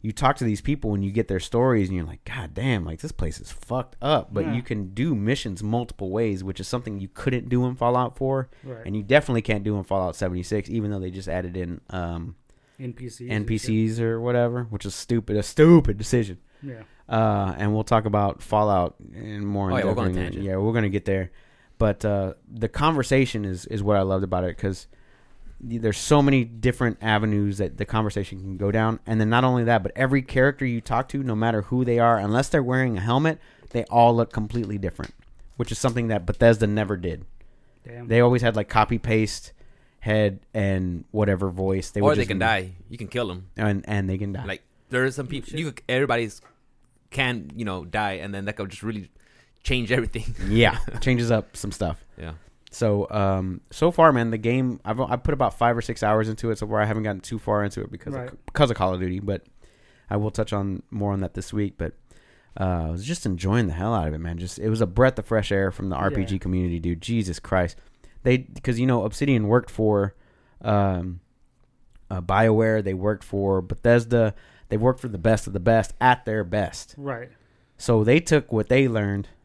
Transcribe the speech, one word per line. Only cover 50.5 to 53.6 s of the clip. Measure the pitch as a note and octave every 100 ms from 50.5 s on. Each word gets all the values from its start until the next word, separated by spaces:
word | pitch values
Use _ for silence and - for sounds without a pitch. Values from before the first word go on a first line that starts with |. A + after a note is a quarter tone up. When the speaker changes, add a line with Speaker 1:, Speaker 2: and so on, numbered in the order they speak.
| A2 A2 - - -
Speaker 1:
changes | C3 B2 A#2
up | A2 - -
some | G2+
stuff. | - F2 D2+ - -
Speaker 3:
Yeah. | D#2+ D#2+ - _ -
Speaker 1:
So, | - A2+ G#2 G2
um, | G#2+ G2 F#2+ F#2+ F2+